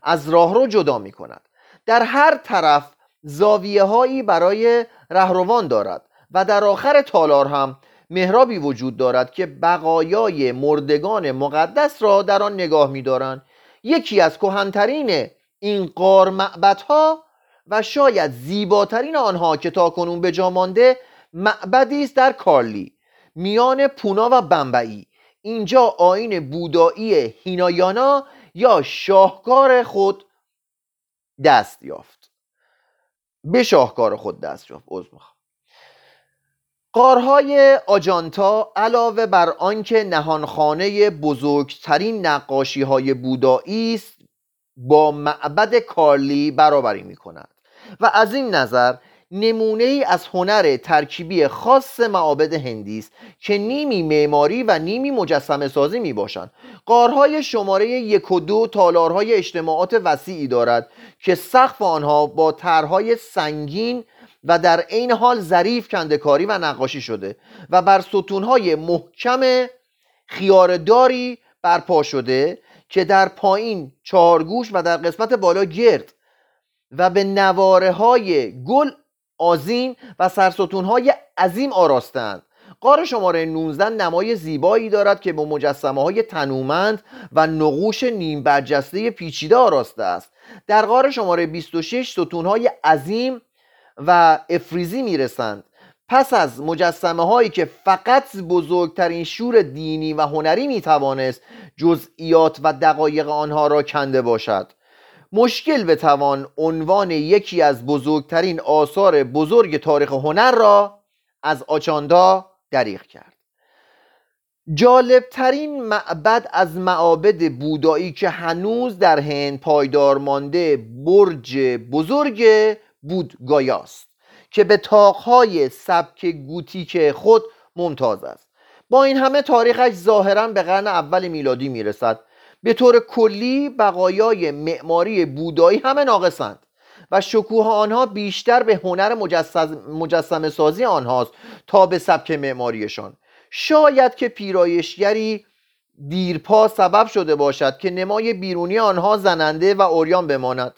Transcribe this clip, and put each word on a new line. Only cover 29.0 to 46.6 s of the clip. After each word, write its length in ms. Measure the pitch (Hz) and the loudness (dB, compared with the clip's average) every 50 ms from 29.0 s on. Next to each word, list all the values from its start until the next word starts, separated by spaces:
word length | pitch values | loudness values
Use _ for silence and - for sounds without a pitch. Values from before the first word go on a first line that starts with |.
| - - 196 190 190 185 190 - _ 233 254 269 269 262 254 247 233 | -2 4 6 6 6 4 2 -6 _ 2 2 4 4 4 4 2 0
خود 420 | - - 196 196 196 196 - _ _ _ _ _ _ _ _ _ _ _ _ _ _ _ _ _ _ _ _ _ _ _ - - | -2 -2 -2 0 0 -2 -6 _ _ _ _ _ _ _ _ _ _ _ _ _ _ _ _ _ _ _ _ _ _ _ 0 2
دست 400 | 156 139 113 101 - - _ - | 4 4 4 2 -2 -14 _ -18
یافت. 480 | 69 71 - - _ _ _ _ _ _ _ _ _ _ _ _ _ _ _ _ _ _ _ _ _ _ _ _ _ _ _ _ | -16 -16 -16 -18 _ _ _ _ _ _ _ _ _ _ _ _ _ _ _ _ _ _ _ _ _ _ _ _ _ _ _ _
به 200 | 147 180 247 240 | -2 0 0 2
شاهکار 520 | - 196 151 127 113 - - 117 107 95 | 4 4 4 4 2 0 -2 -2 -2 -2
خود 260 | - - 104 87 - | -6 -8 -10 -10 -10
دست 300 | 78 76 69 - _ _ | -12 -12 -12 -14 _ _
یافت. 120 | 64 73 _ | -20 -20 _
عذر 200 | _ - 92 85 _ | _ -14 -14 -14 _
می‌خوام. 220 | _ _ _ _ _ _ _ _ _ _ _ _ _ _ _ _ _ _ _ _ _ _ _ _ _ _ _ _ _ _ _ _ _ _ _ _ - | _ _ _ _ _ _ _ _ _ _ _ _ _ _ _ _ _ _ _ _ _ _ _ _ _ _ _ _ _ _ _ _ _ _ _ _ 2
غارهای 840 | 233 247 262 262 240 247 262 277 285 285 277 285 277 277 269 269 262 - | 4 6 6 6 4 4 4 2 2 2 2 4 6 6 6 6 4 2
آجانتا 840 | - 202 202 151 180 190 170 165 160 - 196 202 196 214 220 220 - _ | 0 0 2 2 0 -2 -2 -2 -6 -4 0 0 0 2 0 -4 -4 _
علاوه 500 | 185 214 226 233 240 233 233 208 220 226 | -2 -2 0 0 0 0 0 -2 -2 -2
بر 240 | 202 185 180 170 165 | 2 2 2 2 2
آنکه 540 | - - 165 190 214 220 202 - 233 220 214 | -2 -2 -4 -4 -2 -4 -6 0 0 0 0
نهانخانه 1080 | 190 170 156 147 160 156 151 147 - - 156 151 151 151 165 190 202 202 208 208 208 | 0 -4 -4 -2 -2 -4 -4 -4 -8 -4 -2 0 0 0 -2 -4 -4 0 2 0 0
بزرگترین 1160 | 170 147 147 151 143 120 135 147 143 147 143 135 - _ - - 151 156 196 220 226 208 180 | 0 -2 -4 -4 -4 -2 -2 0 0 0 -2 -4 -10 _ -2 0 0 0 0 -2 -4 -4 -2
نقاشی‌های 880 | 165 147 143 - - 135 135 135 131 - 139 135 131 139 135 131 135 135 | -2 -2 -2 -4 -4 -4 -4 -2 -4 -4 -6 -2 0 0 0 0 -2 -4
بودایی 840 | 123 127 127 131 127 127 131 127 127 - - 202 220 226 226 233 | -4 -4 -6 -4 0 2 2 2 2 -2 -6 -6 -4 -4 -4 -4
است، 180 | 208 - - _ _ _ _ _ _ _ _ _ _ _ _ _ | -6 -8 -14 _ _ _ _ _ _ _ _ _ _ _ _ _
با 340 | 131 120 127 147 151 156 151 | -16 0 2 4 4 4 2
معبد 640 | 147 147 147 147 151 - - 151 143 202 214 208 233 | -2 -4 -6 -6 -6 -4 -8 -4 0 0 0 2 0
کارلی 760 | 240 226 - - 170 156 147 143 139 139 139 143 143 143 151 | -2 -2 -2 -2 2 4 4 4 2 0 -2 -2 -2 -2 -2
برابری 520 | 135 143 | 0 2